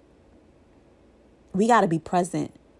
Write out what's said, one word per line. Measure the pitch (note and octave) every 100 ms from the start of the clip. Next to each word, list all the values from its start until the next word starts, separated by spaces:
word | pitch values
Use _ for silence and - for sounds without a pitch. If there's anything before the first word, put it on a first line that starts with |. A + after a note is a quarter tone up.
| _ _ _ _ _ _ _ _ _ _ _ _ _ _ _
We | F#3+ A3
gotta | A#3 F#3
be | D#3+
present | - F3+ F3+ D#3 C#3+ - _ _